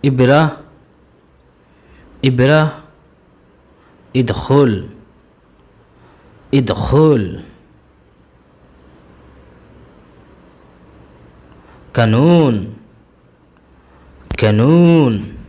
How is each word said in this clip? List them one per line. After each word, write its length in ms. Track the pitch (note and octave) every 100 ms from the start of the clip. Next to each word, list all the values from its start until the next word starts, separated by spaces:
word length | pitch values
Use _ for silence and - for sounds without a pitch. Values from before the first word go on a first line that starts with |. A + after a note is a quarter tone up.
إبرة. 560 | C#3+ B2+ B2+ D3 D#3+ - - _ _ _ _ _ _ _ _ _ _ _ _ - - -
إبرة. 580 | C3+ B2 C3 D#3 D#3 - - _ _ _ _ _ _ _ _ _ _ _ _ C3
ادخل. 720 | A#2 G2+ - C#3 C3+ G2+ - - _ _ _ _ _ _ _ _ _ _ _ _ _ _ _
ادخل. 840 | C#3 A2+ - - C3+ D#3 C3+ F#2+ - - _ _ _ _ _ _ _ _ _ _ _ _ _ _ _ _ - - - - _ _ - - _ _ _ _ _ _ _ _ _ - - - - - _ - - _ - -
قانون. 840 | - A2+ A2+ D#3 F3 D3 G#2+ F#2 - _ _ _ _ _ _ _ _ _ _ _ _ _ - - -
قانون. 920 | A2 G#2 B2+ E3 E3+ E3 C3+ G#2+ - -